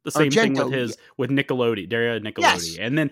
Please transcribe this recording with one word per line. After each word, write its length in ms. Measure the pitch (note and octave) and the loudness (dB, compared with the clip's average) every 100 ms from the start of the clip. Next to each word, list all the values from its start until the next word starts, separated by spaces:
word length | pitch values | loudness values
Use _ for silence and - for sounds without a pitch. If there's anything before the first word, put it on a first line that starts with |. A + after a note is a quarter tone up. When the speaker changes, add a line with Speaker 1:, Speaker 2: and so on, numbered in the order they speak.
Speaker 1:
The 80 | E3 | -6
same 200 | D3+ D3 | 2 4
thing 220 | D#3+ A3+ | 4 4
with 140 | C3+ C3 | 2 0
Speaker 2:
Argento, 60 | |
Speaker 1:
his, 160 | C3+ A#2+ | -2 -4
Speaker 2:
yeah. 40 | - - - | -6 -16 -6
Speaker 1:
with 120 | B2 | -2
Nicolodi, 580 | C#3 - B2+ A#2+ G#2+ F2+ | 0 0 0 0 0 -4
Daria 320 | A#2 A#2 A2+ | -2 0 -2
Nicolodi, 220 | G#2+ - | -6 0
Speaker 2:
Yes. 360 | D#4+ D#3+ E2+ E2 | 2 2 -2 -6
Speaker 1:
and 180 | A2+ D3 | -2 0
then 120 | - | -2